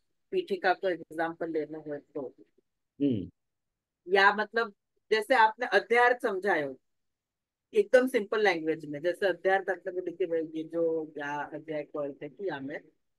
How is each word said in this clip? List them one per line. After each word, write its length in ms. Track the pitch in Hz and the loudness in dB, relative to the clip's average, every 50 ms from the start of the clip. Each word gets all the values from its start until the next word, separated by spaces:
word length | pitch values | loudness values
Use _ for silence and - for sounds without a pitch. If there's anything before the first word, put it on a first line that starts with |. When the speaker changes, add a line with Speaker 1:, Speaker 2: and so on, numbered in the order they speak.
| _ _ _ _ _ _ | _ _ _ _ _ _
Speaker 1:
पीठिका 420 | - 185 170 - 202 180 - 190 180 | -4 -4 -4 -4 -4 -2 0 0 0
को 160 | - - 190 | 0 -2 -4
एग्जांपल 600 | 175 165 165 - 156 165 165 165 165 - 170 165 | -4 -4 -8 -10 -6 -4 -4 -4 -4 -6 -6 -4
लेना 280 | 160 156 147 147 156 | -4 -4 -4 -6 -8
हो 200 | 156 151 151 147 | -12 -10 -10 -10
तो। 360 | 143 - _ - 151 131 120 - _ - _ _ _ _ _ _ _ _ _ _ - | -10 -10 _ -10 -10 -10 -10 -12 _ -20 _ _ _ _ _ _ _ _ _ _ -2
Speaker 2:
हम्म। 300 | 139 143 123 101 87 87 - _ _ _ _ _ _ _ _ _ _ _ _ _ - | 0 0 0 0 -4 -8 -12 _ _ _ _ _ _ _ _ _ _ _ _ _ -6
Speaker 1:
या 280 | 175 185 196 196 202 202 | 0 4 6 6 6 4
मतलब 380 | 208 214 - - 233 233 254 - _ _ _ _ _ _ - | 2 -2 -2 -2 -2 -4 -4 -6 _ _ _ _ _ _ -2
जैसे 240 | 214 220 208 - 269 | 0 0 2 4 4
आपने 300 | 240 220 220 214 - 247 | 6 6 4 4 0 -2
अध्याय 540 | 240 185 202 190 - 226 240 240 247 254 254 | 2 2 2 2 4 4 6 6 6 4 2
समझायो, 580 | - 220 196 185 185 208 180 156 147 135 135 - _ _ _ _ _ _ _ _ _ _ _ _ _ _ _ _ _ _ - | -2 -2 -2 -2 0 0 0 0 0 -4 -8 -12 _ _ _ _ _ _ _ _ _ _ _ _ _ _ _ _ _ _ 0
एकदम 340 | 220 202 202 - 254 254 | 0 4 6 6 6 6
सिंपल 340 | 262 - 233 202 - - 220 | 4 0 -2 -2 0 0 2
लैंग्वेज 440 | 214 196 175 165 156 160 156 156 156 | 2 2 2 2 0 -2 -4 -4 -4
में, 160 | 147 147 143 | -10 -8 -4
जैसे 260 | 151 175 170 - 208 | -2 -2 -2 0 0
अध्याय 320 | 190 170 170 - 190 190 196 | 0 0 0 2 2 2 2
तक 240 | 185 196 185 175 - | 0 -2 -6 -6 -6
लिखे 380 | 190 180 180 180 175 165 - 190 | -8 -8 -6 -6 -6 -4 -4 -4
हुए 160 | 165 165 165 | -2 -2 -2
ये 220 | 160 151 156 160 160 | -4 -4 -6 -8 -8
जो 500 | 156 160 170 165 165 160 160 156 151 151 | -6 -4 -2 0 0 0 -2 -6 -8 -10
या 260 | 147 143 143 147 147 143 | -8 -8 -6 -6 -6 -6
अध्याय 400 | - 151 151 151 156 156 151 143 | -8 -10 -12 -10 -8 -8 -8 -8
को 160 | - - 151 | -8 -8 -6
अर्थ 240 | 143 143 139 - 156 | -6 -6 -8 -10 -14
है 60 | 151 | -14
कि 180 | 131 - 202 | -12 -8 -8
यहाँ 140 | 185 151 139 | -6 -6 -6
में, 180 | 135 135 160 190 - 156 _ _ _ _ _ | -8 -10 -10 -12 -14 _ _ _ _ _ _